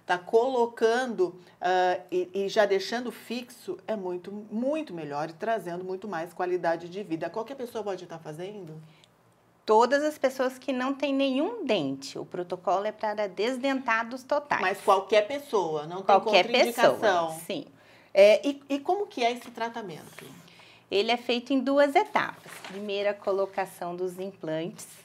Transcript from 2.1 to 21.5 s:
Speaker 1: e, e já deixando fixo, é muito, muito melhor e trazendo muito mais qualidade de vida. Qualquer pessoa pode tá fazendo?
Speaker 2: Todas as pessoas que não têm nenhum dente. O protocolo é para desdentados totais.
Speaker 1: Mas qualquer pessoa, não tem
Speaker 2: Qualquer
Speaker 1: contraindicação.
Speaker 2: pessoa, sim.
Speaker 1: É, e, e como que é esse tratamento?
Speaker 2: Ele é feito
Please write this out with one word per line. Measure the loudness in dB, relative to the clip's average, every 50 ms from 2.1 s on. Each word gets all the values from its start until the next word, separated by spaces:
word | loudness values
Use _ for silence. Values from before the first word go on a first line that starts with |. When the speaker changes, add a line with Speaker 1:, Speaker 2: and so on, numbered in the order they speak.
Speaker 1:
e, | -4 -4 -4 -2 -4
e | -4 -4 0
já | 2 2 2
deixando | 4 2 0 0 -2 -6 -6 -6 -8
fixo, | -10 -12 -10 -10 -8 -8 -8 -12 -16 -16 -12 -12 -12 -10 -8 -6
é | -6
muito, | -6 -4 -6 -8 -8 -10 -12 -12 -12 -12 -8
muito | -6 -4 -2 -2 -2 -2 -4 -8 -10
melhor | -10 -8 -6 -6 -6 -6 -6
e | -8
trazendo | -8 -4 -4 -4 -4 -4 -6 -8 -8 -8
muito | -8 -8 -8 -8 -8
mais | -8 -8 -8 -8 -6
qualidade | -6 -4 -2 -2 0 0 0 -2 -2 -4 -8
de | -10 -10 -8
vida. | -6 -6 -6 -6 -6
Qualquer | -6 -8 -8 -8 -10
pessoa | -10 -10 -10 -8 -8 -6
pode | -6 -8 -8 -10
tá | -14 -16 -14
fazendo? | -14 -14 -12 -10 -10 -10 -10 -12 -14 -14 -16 -18 -18 -20 -20 _ -20 _ _ _ _ _ _ _ _ _ _ _ _
Speaker 2:
Todas | 4 6 6 6 6 4 2 0
as | 0 -2 0
pessoas | -2 -2 0 0 -2 -2 -2 -4
que | -6 -6 -4
não | -2 -2 -2 -2
têm | -2 -2 -2 0
nenhum | 2 2 2 2 0 0 -2 -4 -4 -2
dente. | 0 0 0 0 0 -4 -6 -8 -12 -12 -12
O | -10
protocolo | -8 -8 -8 -6 -6 -8 -6 -2 -2 0 0 0
é | -4
para | -4 -4 -4 -4 -4 -4 -4 -6
desdentados | -4 -2 -2 -2 -2 -2 -2 -2 -2 -2 0 0 0 0 0 -4 -8 -12 -4
totais. | -2 0 0 0 0 -2 0
Speaker 1:
Mas | 0 0 -2 0
qualquer | 4 4 4 4 4 4 4 4 4 2
pessoa, | -2 -8 -6 -2 -2 0 0 0 -2 -4 -6
não | -6 -8 -2
tem | 4
Speaker 2:
Qualquer | 6 6 6 6 6 6 6 6
Speaker 1:
contraindicação. | 6 4 4 4 4 4 6 6 6 6 6
Speaker 2:
pessoa, | 4 4 4 4 2 0 -4 -8 -8
sim. | -8 -8 -8 -8 -10 -16 -20 -20 -20 -20 -20 -20 _ 6
Speaker 1:
É, | 8 10 10 10 8 4
e, | 0 -2 -4 -4 -4
e | -4 -4
como | 0 -2 -2 -2 -2 -4
que | -4 -2 0
é | 0
esse | 0 -2 -8 -14
tratamento? | -8 -8 -6 -6 -6 -8 -10 -10 -12 -12 -14 -18 -18 -20 -20 -20 -20 -20 -20 -20 -20 -20 -20 -20 -20 -20 _ _
Speaker 2:
Ele | 0 2 2 2
é | 0
feito | 0 0 -2 -2 -2 0 0